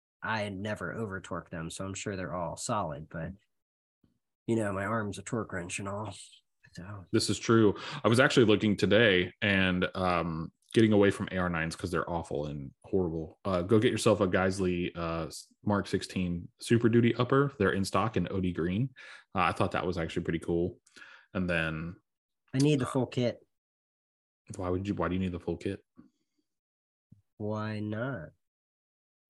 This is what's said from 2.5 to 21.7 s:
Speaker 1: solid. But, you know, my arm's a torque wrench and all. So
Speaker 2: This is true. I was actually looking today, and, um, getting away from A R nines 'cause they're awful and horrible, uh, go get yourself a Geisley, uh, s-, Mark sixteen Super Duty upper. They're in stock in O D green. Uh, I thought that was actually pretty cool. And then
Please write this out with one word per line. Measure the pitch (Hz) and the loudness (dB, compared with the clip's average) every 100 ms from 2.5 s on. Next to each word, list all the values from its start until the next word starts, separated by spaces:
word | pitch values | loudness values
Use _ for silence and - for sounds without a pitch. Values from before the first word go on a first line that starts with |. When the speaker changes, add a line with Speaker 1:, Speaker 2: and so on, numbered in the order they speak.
| 80 | -8
Speaker 1:
solid. | - 107 87 73 78 | -4 -4 -4 -8 -12
But, | 85 80 95 _ _ _ _ _ _ _ _ _ _ - | -10 -10 -12 _ _ _ _ _ _ _ _ _ _ -2
you | 113 | -2
know, | 101 | 0
my | 98 98 | -2 -4
arm's | 113 104 98 | -4 -6 -10
a | |
torque | 92 120 98 | -6 -6 -6
wrench | 95 87 - | -8 -8 -8
and | 98 | -8
all. | 101 107 - - - _ _ _ | -8 -10 -12 -20 -20 _ _ _
So | - 90 104 87 | -18 -14 -16 -2
Speaker 2:
This | 110 - | 0 2
is | 98 | -2
true. | - 113 104 - - - | 6 8 8 4 -6 0
I | 107 | 2
was | 117 | 6
actually | 143 - 110 | 6 8 8
looking | 101 107 98 | 6 4 2
today, | 95 101 117 92 90 - | 4 6 6 4 2 -2
and, | 107 98 92 90 90 95 | 0 2 2 2 -2 -2
um, | 92 87 82 80 82 - _ | 0 0 0 -4 -8 -12 _
getting | 120 113 | 4 6
away | 104 101 | 6 4
from | - 98 | 2 -4
A | 92 | -2
R | 90 | -2
nines | 85 80 - | -2 -4 -4
'cause | 90 | -4
they're | 85 - | -2 -2
awful | 85 - 71 73 | -4 -4 -6 -6
and | 73 69 - - | -8 -12 -16 -4
horrible, | 98 90 80 80 - 101 | -2 0 -2 -8 -8 -2
uh, | 92 | -2
go | 90 110 | 4 4
get | 127 | 4
yourself | 107 117 101 | 2 2 4
a | 95 | 4
Geisley, | 92 92 95 92 87 87 - | 2 0 0 0 0 -4 -4
uh, | 85 82 80 | -4 -4 -6
s-, | - - _ 104 | -10 -18 _ -2
Mark | 101 92 | -2 0
sixteen | 92 - 95 90 87 - _ | -4 -4 -4 -2 -4 -8 _
Super | - 117 117 | 0 4 6
Duty | 117 120 117 | 4 4 2
upper. | 123 135 143 - | 2 2 0 0
They're | 95 | 0
in | 98 95 | 0 0
stock | 95 110 - | 0 0 0
in | 87 | -2
O | 95 | -2
D | 92 | -2
green. | 85 85 95 131 - - - _ 95 | -2 -2 0 -2 -6 -20 -20 _ 0
Uh, | |
I | 87 | 0
thought | - 95 | 2 0
that | - 87 | 0 -2
was | 87 | -2
actually | 82 - | -2 -2
pretty | 85 82 | -2 -4
cool. | - 85 87 - _ - - - _ | -2 0 0 -4 _ -20 -20 -20 _
And | 95 90 | -6 -2
then | 85 80 | -2 -2